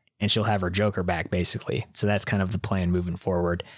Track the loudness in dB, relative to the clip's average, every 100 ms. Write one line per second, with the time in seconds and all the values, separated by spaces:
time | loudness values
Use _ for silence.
0 | _ _ 0 2 2 0 0 2 0 0
1 | -2 -2 -2 2 2 2 -2 -4 -2 0
2 | 2 2 2 0 0 -2 -2 0 2 0
3 | -2 -4 -2 0 0 -2 -6